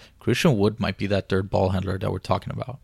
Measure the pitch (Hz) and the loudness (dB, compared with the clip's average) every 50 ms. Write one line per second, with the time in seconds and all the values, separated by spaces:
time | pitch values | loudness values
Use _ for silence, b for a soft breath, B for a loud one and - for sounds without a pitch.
0 | B B B - - - 120 - - 175 131 101 98 107 107 - - 87 92 - | B B B -6 -2 0 2 4 4 4 4 4 4 2 2 0 -2 -2 -2 -2
1 | 104 98 101 95 - - 101 95 95 98 - 98 95 92 95 92 92 95 95 95 | -2 -2 0 -2 0 0 0 0 0 0 0 2 2 2 2 0 -2 -2 -4 -4
2 | 101 98 95 92 - - 95 95 - - - 107 - - 120 - | -4 -4 -4 -4 -4 -2 -4 -2 -4 -6 -8 -8 -8 -10 -12 -14